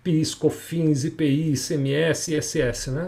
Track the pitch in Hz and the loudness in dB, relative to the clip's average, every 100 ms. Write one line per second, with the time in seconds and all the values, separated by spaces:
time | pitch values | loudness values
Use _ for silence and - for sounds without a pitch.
0 | 180 160 156 - 151 - - 165 156 139 | 0 2 0 2 0 0 -6 0 2 2
1 | 156 - 151 143 160 131 - 151 135 143 | 0 0 2 2 2 0 0 -2 0 2
2 | 165 151 - 151 - 160 123 113 139 139 | 2 0 -2 -2 -2 0 0 -2 -4 -4